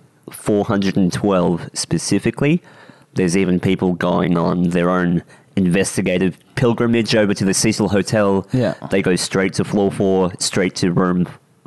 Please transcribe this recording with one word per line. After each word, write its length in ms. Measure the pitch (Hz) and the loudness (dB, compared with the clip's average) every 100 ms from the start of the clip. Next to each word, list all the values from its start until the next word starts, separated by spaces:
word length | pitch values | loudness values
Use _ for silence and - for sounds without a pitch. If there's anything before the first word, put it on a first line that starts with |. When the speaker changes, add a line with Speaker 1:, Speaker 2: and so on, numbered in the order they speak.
| _ _ - | _ _ -20
Speaker 1:
four 340 | - - 104 | -8 0 0
hundred 320 | 101 101 98 101 | 2 0 0 0
and 160 | 90 | 0
twelve 560 | - 101 92 90 85 - | 0 0 2 2 0 -6
specifically. 880 | - - 165 - 196 117 - 143 175 - - - - _ | -12 -4 -4 0 0 0 0 0 0 -4 -20 -20 -20 _
There's 220 | - 92 92 | -2 0 2
even 240 | 92 90 | 2 0
people 320 | 98 92 92 | 0 0 0
going 440 | 87 87 87 87 85 | 0 0 0 0 0
on 320 | 85 87 87 | 0 0 0
their 180 | 87 87 | 0 0
own 340 | 90 87 87 - - _ - | 2 0 -2 -4 -20 _ -2
investigative 840 | 92 92 92 - 95 90 92 - _ | 0 0 -2 -2 -2 0 0 -2 _
pilgrimage 600 | - 123 117 120 117 107 | 0 0 2 0 0 2
over 200 | 113 104 | 2 2
to 100 | 101 | 0
the 80 | 98 | 0
Cecil 340 | 92 117 107 101 | 0 0 0 0
Hotel. 560 | 101 92 110 101 98 - | 0 0 0 2 0 0
Speaker 2:
Yeah. 220 | 127 113 - - | -2 -2 -4 -2
Speaker 1:
They 120 | 98 | -2
go 120 | 95 87 | 0 0
straight 360 | - 98 95 | -2 -2 -2
to 100 | - | -2
floor 260 | 90 101 98 | -2 0 0
four, 400 | - 98 95 92 95 | 0 0 2 0 -2
straight 360 | - - 92 - | -4 0 -2 0
to 160 | 95 | 0
room 360 | 87 92 90 90 - _ _ | 2 0 0 -2 -6 _ _